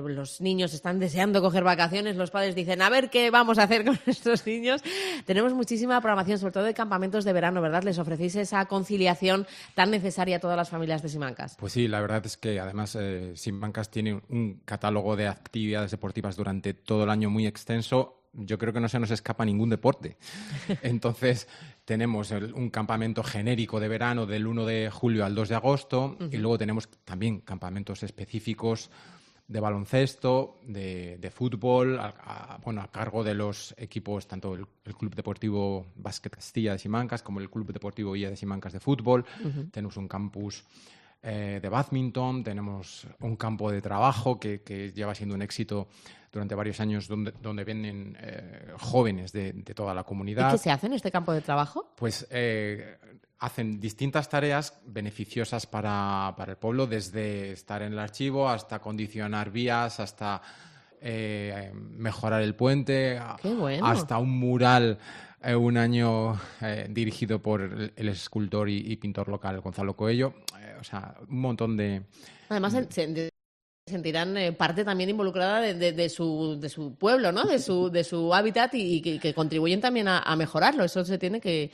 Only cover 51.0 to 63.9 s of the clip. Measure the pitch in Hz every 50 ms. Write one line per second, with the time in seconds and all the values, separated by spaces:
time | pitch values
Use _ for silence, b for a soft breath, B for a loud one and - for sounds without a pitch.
51 | - 196 - 180 170 175 160 156 - - 143 143 147 147 - 311 427 - _ -
52 | 120 113 - - - - 127 123 120 117 110 110 107 104 104 107 107 107 98 -
53 | - - - - _ _ _ _ 120 120 - - 117 110 107 104 104 110 104 -
54 | 135 139 139 156 143 - - 147 143 147 143 143 147 - - _ _ 123 104 110
55 | 104 104 - - 104 - - 120 113 - - 113 - - - 110 104 107 104 101
56 | 101 98 98 95 98 95 92 - 92 95 95 - - 113 117 131 135 120 110 107
57 | 95 90 92 110 107 104 104 101 98 98 95 - - - 101 104 104 104 107 107
58 | 107 104 - - 135 139 135 139 139 131 120 107 - - 110 107 - 107 107 107
59 | 107 101 - 110 104 104 107 107 107 104 98 120 123 123 120 120 120 117 - -
60 | 104 95 - - 107 101 101 92 B B B B B B B B B B B _
61 | - 123 113 110 110 107 107 104 104 104 98 101 98 98 101 104 107 107 110 110
62 | 113 110 101 - - 110 110 110 107 107 104 - 123 131 139 143 135 139 135 135
63 | 131 131 123 120 117 117 110 - - 190 233 233 170 135 139 151 190 117